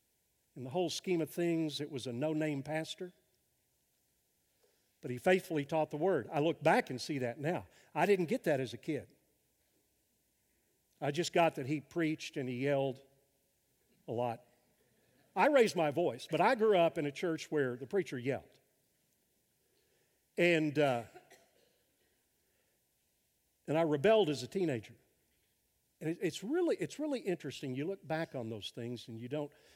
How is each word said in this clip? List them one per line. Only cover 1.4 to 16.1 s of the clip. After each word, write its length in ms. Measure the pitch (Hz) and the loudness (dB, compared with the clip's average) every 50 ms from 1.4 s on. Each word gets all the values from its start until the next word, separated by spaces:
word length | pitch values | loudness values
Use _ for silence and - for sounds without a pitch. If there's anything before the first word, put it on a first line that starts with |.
| 170 170 165 165 160 151 143 143 | 0 0 0 0 0 -2 -4 -6
it 100 | 147 - | -6 -6
was 160 | 143 123 107 | -8 -8 -6
a 60 | 131 | -6
no-name 500 | 117 120 147 160 160 151 156 156 143 135 | -4 -2 -2 -2 0 -2 -2 -2 -2 -4
pastor. 500 | 135 143 156 156 160 - - - 185 180 - _ _ _ _ _ _ _ _ _ _ _ _ _ _ _ _ _ _ _ _ _ _ _ _ _ _ _ _ _ _ _ _ _ _ _ _ _ | -4 -4 -6 -6 -6 -8 -10 -10 -12 -12 -14 _ _ _ _ _ _ _ _ _ _ _ _ _ _ _ _ _ _ _ _ _ _ _ _ _ _ _ _ _ _ _ _ _ _ _ _ _
But 80 | - 139 | -8 -8
he 80 | 123 120 | -8 0
faithfully 460 | - 185 185 185 - - 165 151 143 | 4 4 4 4 2 -2 -4 -4 -2
taught 260 | - 165 156 151 - | 0 0 -2 0 -2
the 60 | - | -2
word. 320 | 147 165 196 180 131 104 - | -2 0 2 2 0 -2 -2
I 60 | 165 147 | 0 0
look 240 | 147 170 151 - | 2 2 0 2
back 280 | 143 156 190 247 - - | 4 4 4 4 2 -2
and 100 | 131 123 | -6 -8
see 180 | - - 151 135 | -6 -6 -4 -4
that 220 | 123 117 120 156 | -4 -4 -4 -4
now. 240 | 139 160 180 123 95 - - - _ _ | -4 -4 -4 -4 -6 -10 -18 -20 _ _
I 140 | - - 170 | -2 0 2
didn't 200 | 196 202 185 175 | 4 4 2 2
get 180 | 139 226 262 - | 0 -2 -2 0
that 160 | 170 147 131 | 0 0 0
as 120 | 131 110 | -2 -4
a 40 | - | -8
kid. 320 | - - 170 151 120 90 - _ _ _ _ _ _ _ _ _ _ _ _ _ _ _ _ _ _ _ _ _ _ _ _ _ _ _ _ _ _ _ _ _ _ _ _ _ - | -8 -6 -6 -6 -6 -8 -12 _ _ _ _ _ _ _ _ _ _ _ _ _ _ _ _ _ _ _ _ _ _ _ _ _ _ _ _ _ _ _ _ _ _ _ _ _ -6
I 100 | 151 143 | -4 -4
just 220 | 139 170 165 - | -2 -2 -4 0
got 240 | - 175 165 160 - | 2 4 4 4 2
that 100 | 156 131 | -2 -4
he 140 | 123 156 143 | -4 -6 -6
preached 560 | - - - 175 165 156 156 - - - - | -6 -6 -4 -2 -2 -2 -2 -4 -8 -8 -6
and 120 | 151 127 127 | -6 -4 -4
he 80 | 123 | -4
yelled 420 | 120 135 143 143 135 135 135 123 - - _ _ _ _ _ _ _ _ _ _ _ _ _ _ _ _ _ _ _ _ | -2 0 0 0 0 0 -2 -4 -8 -14 _ _ _ _ _ _ _ _ _ _ _ _ _ _ _ _ _ _ _ _
a 60 | - | -6
lot. 300 | 117 117 123 120 113 117 - _ _ _ _ _ _ _ _ _ _ _ _ _ _ _ _ _ - | -2 -2 -2 -2 -4 -8 -12 _ _ _ _ _ _ _ _ _ _ _ _ _ _ _ _ _ 2
I 140 | 190 202 294 | 4 4 6
raised 260 | 294 269 226 175 - | 8 6 6 6 4
my 160 | 180 160 147 | 2 2 2
voice, 380 | 123 160 175 139 | 2 2 0 0